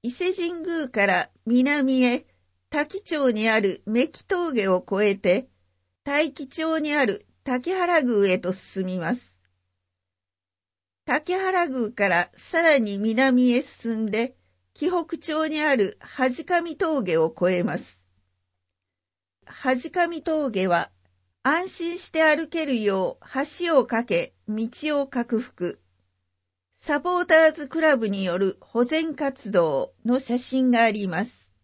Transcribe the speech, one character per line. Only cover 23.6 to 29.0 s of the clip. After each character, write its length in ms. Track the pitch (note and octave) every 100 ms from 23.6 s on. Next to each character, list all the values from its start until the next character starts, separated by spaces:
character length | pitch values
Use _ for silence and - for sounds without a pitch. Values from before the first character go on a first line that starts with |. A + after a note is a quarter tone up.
橋 180 | E4+ D#4
を 80 | B3
架 160 | A3+
け、 320 | A#3+ E3+ - _ -
道 200 | G#3+ A3+ - D4+ D4
を 60 | C#4
拡 320 | B3+ A#3+ A3
幅。 340 | B3 _ F3 - _ _ _ _ _ _ _ _ _ _
サ 200 | - D4
ポ 180 | D#4+ F4+
ー 40 |
タ 120 | F4 D#4+
ー 160 | D#4+
ズ 160 | D#4 C#4+
ク 120 | D#4+
ラ 160 | D#4 C4+
ブ 120 | A3
に 160 | G3
よ 120 | F#3+ F3
る 200 | G3 -
保 240 | - A3+
全 300 | B3 D#4